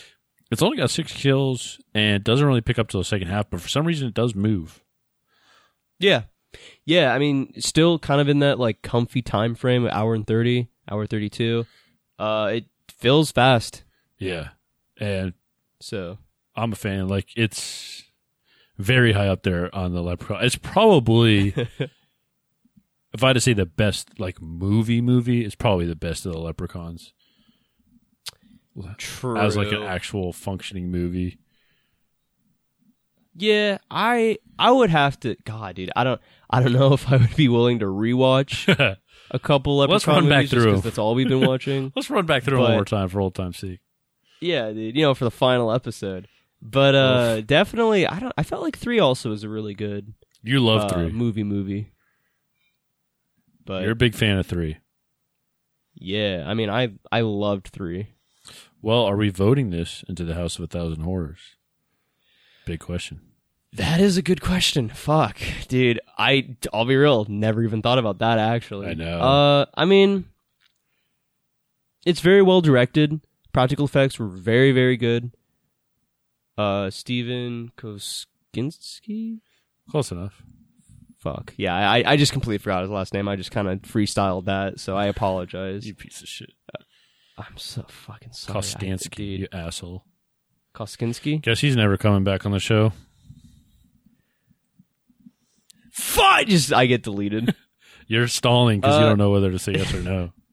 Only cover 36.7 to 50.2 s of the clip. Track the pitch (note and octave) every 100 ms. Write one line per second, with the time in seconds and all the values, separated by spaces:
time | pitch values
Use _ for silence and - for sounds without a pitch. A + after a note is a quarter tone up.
36.7 | B2+ C3+ C#3 - C3 A#2 - C#3 A#2+ A#2+
37.7 | A#2+ G2+ F#2+ A2+ B2 C3 C3 C#3 - -
38.7 | E3 B2 F#2+ _ _ - B2+ - C#3+ C#3
39.7 | C#3+ C#3 G3+ D#3+ D3+ D#3 C#3+ C#3+ B2 A2+
40.7 | G2 A2+ A2 G#2+ A#2+ B2 C3 C3+ C3 -
41.7 | C3+ C3+ C4 - G#3+ E3 C#3+ - C3 A#2+
42.7 | A2 G2 G#2+ F#2+ G2 F#2+ - F2+ E2+ G2
43.7 | F2+ _ _ _ _ _ _ E3+ D#3 A2
44.7 | G#2+ A2 B2+ D3+ C3 B2 - B2+ B2+ A2+
45.7 | B2 - - G2 F#2 - _ _ _ A2+
46.7 | C3 C#3 C3+ C3 B2+ A#2+ A2 A2 D3 G3
47.7 | A3 A3+ G#3 E3 E3+ B3+ - - - E4
48.7 | - A#3+ A#3+ D3+ B2+ A#2+ G#2+ G#2+ G#2+ G#2+
49.7 | G2+ G#2 G#2 G2+ -